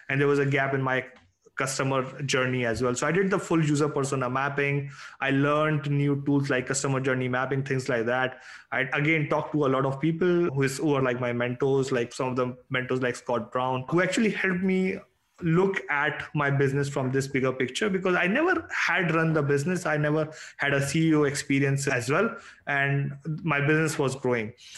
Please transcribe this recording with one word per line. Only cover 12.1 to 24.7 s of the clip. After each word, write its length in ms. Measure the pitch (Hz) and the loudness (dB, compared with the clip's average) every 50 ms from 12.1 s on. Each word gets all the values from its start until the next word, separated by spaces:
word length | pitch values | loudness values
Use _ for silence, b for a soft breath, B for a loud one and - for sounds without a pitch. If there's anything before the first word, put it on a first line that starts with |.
| - | -4
some 140 | - 139 | -4 -4
of 80 | 127 127 | -2 0
the 220 | 127 127 127 123 127 - - | -2 -2 -2 -4 -10 -10 -6
mentors 320 | 135 127 127 120 131 127 127 | -4 -4 -2 -2 -2 -2 0
like 120 | 123 120 | -2 -4
Scott 380 | - - - 123 117 110 110 - | -4 -4 -2 -2 -2 -2 -4 -4
Brown, 320 | 127 127 127 131 127 123 - | -2 -2 -2 -2 -4 -4 -2
who 140 | 156 170 185 | 0 2 2
actually 280 | 180 185 - 226 214 | 2 2 2 0 0
helped 340 | 214 - - 190 185 180 190 | 0 0 -2 -2 -2 0 0
me 320 | 190 190 185 185 185 190 - - _ _ _ _ _ _ - 180 | 0 0 0 0 -2 -2 -6 -10 _ _ _ _ _ _ -6 0
look 380 | 165 160 175 190 196 190 190 190 - | 2 2 4 4 2 0 -2 -4 -2
at 340 | 147 143 143 151 147 - - - - | -2 0 0 -2 -2 -4 -8 -6 -4
my 160 | 151 143 139 | -2 0 2
business 380 | 139 135 143 135 127 143 143 139 | 2 2 2 2 2 0 -2 -2
from 240 | 139 147 131 127 127 | -2 -4 -2 -2 0
this 160 | 135 135 135 | -2 -2 -2
bigger 240 | - 139 123 131 127 | -2 0 0 0 0
picture, 360 | 131 135 123 127 - 220 208 | -2 -4 -4 -2 -2 -2 0
because 280 | 185 190 180 190 180 | 0 0 0 0 2
I 100 | 175 175 | 2 2
never 400 | 180 208 277 320 370 370 330 - - - | 2 2 2 2 2 0 0 -2 -6 -6
had 420 | - - - 170 180 185 165 160 | -4 -2 0 0 0 0 2 2
run 180 | 165 160 165 156 | 2 2 2 2
the 100 | 156 147 | 2 2
business. 440 | 135 139 139 139 175 185 170 180 | 2 2 0 0 0 -2 -2 -2
I 100 | 156 151 | -2 0
never 360 | 151 151 151 147 156 156 151 156 B B B B | 0 0 2 2 0 0 -2 -6 B B B B
had 180 | B - 143 139 | B -2 0 2
a 100 | 139 139 | 0 0
C 260 | 139 - 160 160 165 | 0 0 2 4 4
E 40 | 156 | 4
O 80 | 151 151 | 4 4
experience 640 | 139 135 - - - 139 139 139 139 139 139 139 | 2 0 -2 -2 0 0 2 2 2 0 0 0
as 240 | 151 139 123 117 120 | 0 -2 -2 0 0
well. 260 | 139 170 208 226 226 B B B B B B | 0 2 0 0 -2 B B B B B B
And 460 | - 143 139 139 139 139 139 139 143 139 - - 165 151 156 - | -4 0 0 0 2 0 0 -2 -4 -6 -8 -8 -8 -8 -4 -2
my 180 | 160 147 143 | 0 0 2
business 380 | 143 143 156 156 160 156 156 - | 4 4 4 4 2 0 0 0
was 180 | 143 131 131 | 0 -2 -2
growing. 380 | 139 - 127 123 117 110 107 - B B B | -2 -2 0 0 0 -2 -4 -8 B B B